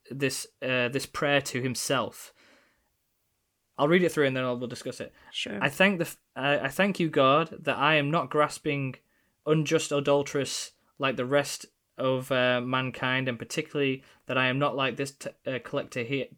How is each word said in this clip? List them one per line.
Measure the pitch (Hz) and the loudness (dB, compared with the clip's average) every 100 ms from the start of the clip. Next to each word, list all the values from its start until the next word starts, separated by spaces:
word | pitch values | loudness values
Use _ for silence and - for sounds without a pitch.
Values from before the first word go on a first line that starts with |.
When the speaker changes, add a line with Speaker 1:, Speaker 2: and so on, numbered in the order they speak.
| - | -12
Speaker 1:
this, | 135 135 135 - - | -2 -2 -2 -10 -8
uh, | 131 127 123 | -2 0 0
this | 135 - | -2 -4
prayer | - 147 143 | -2 2 2
to | 135 127 | 2 -2
himself. | 127 117 - 131 107 - - _ _ _ _ _ _ _ _ _ _ _ _ _ _ - | -2 -2 -2 0 -2 -8 -20 _ _ _ _ _ _ _ _ _ _ _ _ _ _ 0
I'll | 147 | 4
read | 185 | 6
it | 170 | 4
through | 156 139 | 2 2
and | 131 | 2
then | |
I'll, | 127 123 | -2 -4
we'll | 120 | -6
discuss | 117 131 - | -8 -10 -10
it. | - _ - | -12 _ -14
Speaker 2:
Sure. | - - - | -10 -8 -2
Speaker 1:
"I | 139 | -2
thank | - 190 180 | 4 2 2
the | 165 | -4
f-, | - _ | -8 _
I, | 131 139 143 | -4 0 0
I | 135 | 0
thank | - 202 185 | 0 0 2
you, | 160 | 2
God, | 143 131 147 165 - | 4 6 6 2 -4
that | 147 123 | -4 0
I | 143 156 | 4 4
am | 143 | 2
not | 165 131 | 0 0
grasping, | 151 147 - 151 143 135 - _ _ _ _ | 2 0 0 -4 -2 -4 -8 _ _ _ _
unjust, | 151 160 143 160 - | 0 0 2 0 0
adulterous | 143 143 143 139 143 127 - - _ _ - | 0 2 2 2 -4 -4 -6 -10 _ _ -4
like | 135 123 | -2 -2
the | 123 | 2
rest | 143 139 - - _ _ - | 2 0 -6 -14 _ _ -4
of, | 131 131 127 | 0 0 0
uh, | 131 123 123 | 2 2 2
mankind, | 123 131 127 - 131 131 131 | 0 -2 -2 -2 0 0 -2
and | 117 | -4
particularly | 117 - 151 147 139 131 - _ - | -6 -6 -4 -2 0 -2 -8 _ -4
that | 127 | 0
I | 127 | 0
am | 135 | 2
not | 143 131 | 0 0
like | 135 113 | -2 -2
this | 135 | -8
t-, | - 139 - 131 | -8 -14 -10 -6
uh, | 123 | -6
collector | - 139 - 127 | -4 -6 -6 -6
here, | 120 139 - | -4 -4 -6